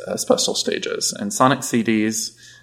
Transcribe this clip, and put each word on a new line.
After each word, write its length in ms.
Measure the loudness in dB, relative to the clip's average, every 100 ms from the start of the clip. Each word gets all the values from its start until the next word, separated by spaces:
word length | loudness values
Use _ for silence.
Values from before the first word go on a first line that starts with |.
| -6
uh, 100 | -6
special 380 | 2 2 2 -2
stages. 580 | -2 -4 -4 -4 -4
And 180 | -4 -6
Sonic 300 | 2 4 4
C 200 | 0 0
Ds 560 | 2 2 2 -2 -8 -12 -20 -20